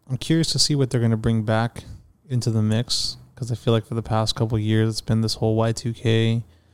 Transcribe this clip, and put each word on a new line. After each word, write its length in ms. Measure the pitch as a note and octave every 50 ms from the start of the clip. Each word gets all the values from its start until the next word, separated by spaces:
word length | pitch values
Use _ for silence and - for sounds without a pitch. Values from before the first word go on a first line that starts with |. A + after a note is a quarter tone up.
| _ -
I'm 80 | C3 -
curious 340 | - - D#3+ E3 D#3+ - -
to 60 | C#3
see 160 | - - D3+
what 160 | C#3 C3+ B2
they're 100 | - B2
gonna 160 | A#2 A#2 A2+
bring 260 | A2 A2+ A#2+ A2+ A2+ G#2+
back 420 | G#2+ A2 A2 A2+ A#2+ - - - - - - - - _ _ _ -
into 220 | C3 B2 - A#2+
the 120 | A2 A2 G#2+
mix, 540 | G#2+ A2 A2 B2+ - - - - - - - - - -
'cause 160 | - B2 A2+
I 40 | A#2+
feel 180 | - - - A2+
like 140 | A2+ G#2+
for 80 | - A2+
the 80 | A#2 G#2+
past 320 | - A2+ A2 A2 G#2+ -
couple 200 | - A#2 A2 A#2
of 60 | A2 G#2+
years, 260 | G#2+ A2 A2 A2 A2
it's 100 | A2 -
been 200 | - - A2 A2
this 140 | A2+ A2 -
whole 220 | - - A2+ A2
Y 160 | A2 A2+ A2+ A2+
two 200 | - - A#2+ A2+
K, 520 | - - A#2 A2+ A2+ A2+ A2+ A2+ A#2 A2+ - - _ _ _